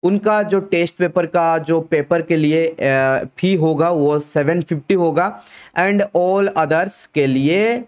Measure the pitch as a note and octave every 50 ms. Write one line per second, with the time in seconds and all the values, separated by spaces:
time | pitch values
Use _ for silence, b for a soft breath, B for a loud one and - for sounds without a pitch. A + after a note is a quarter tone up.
0 | - F3 G3 G3+ G3+ G#3+ G#3+ G#3 G#3 - G3 G3 F#3+ G3 - E3+ E3+ E3 _ _
1 | F3+ F3 D#3+ F#3 F3 E3 - F3+ E3 E3 E3 E3 D#3 D3+ E3 D#3+ D#3+ D#3+ E3+ D3+
2 | C#3+ D3 F3 E3 E3 - E3+ D#3+ D3+ D3 D#3 D#3+ E3 D#3+ D#3+ - - C3+ C3+ C3+
3 | C3+ C3+ C3+ C#3+ - C#3 _ - - F#3 F#3+ F3 D#3 D#3+ D#3+ C#3+ D#3+ E3+ F3+ D#3+
4 | C#3+ D3 D3 D3+ D3 - - D#3 C#3+ C#3+ E3+ F3+ D#3+ - E3+ D3 C3+ _ G3 F#3
5 | F3 E3 D3+ D#3 F3 G3+ G#3+ B B B B B B B B - F3+ G3 G3+ G3+
6 | G3+ G3+ _ F3 F3 F#3 F#3+ G3 G3+ G3 - - D#3+ C#3+ D#3 E3 F3+ G3 - -
7 | - - _ D#3 C#3+ C3+ C3 C3+ C3+ D3 E3+ F#3+ G#3 A3 A#3+ B3 A#3+